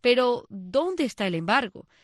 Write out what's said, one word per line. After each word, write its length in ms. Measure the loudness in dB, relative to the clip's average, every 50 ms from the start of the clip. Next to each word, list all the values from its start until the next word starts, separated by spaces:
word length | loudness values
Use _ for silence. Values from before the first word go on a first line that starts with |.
Pero, 440 | 2 4 4 4 4 2 0 -2 -4 -10
¿dónde 560 | -14 -14 -10 -2 0 0 0 0 0 -2 -2
está 220 | -2 -2 -4 -4
el 80 | -2 -2
embargo? 520 | -2 -2 0 0 0 0 -4 -8 -16 -20 _ _ _